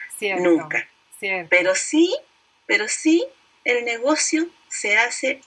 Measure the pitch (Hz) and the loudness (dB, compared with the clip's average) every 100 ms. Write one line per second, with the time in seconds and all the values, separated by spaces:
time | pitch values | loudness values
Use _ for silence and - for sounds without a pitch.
0 | - - 202 185 180 165 156 - - _ | -8 -8 -4 0 4 2 2 -6 -8 _
1 | _ - 196 190 165 180 185 190 - 302 | _ -10 -6 -6 0 2 2 0 0 4
2 | 349 554 - _ _ _ - - 427 - | 4 2 -8 _ _ _ -4 -2 -2 -2
3 | 311 330 539 - _ _ - 240 240 233 | 2 2 2 -10 _ _ -2 -2 -2 -4
4 | 254 302 - 311 339 _ - - 208 214 | 0 0 0 -2 -2 _ -14 -8 -2 0
5 | 240 - 262 269 | 0 -2 -4 -6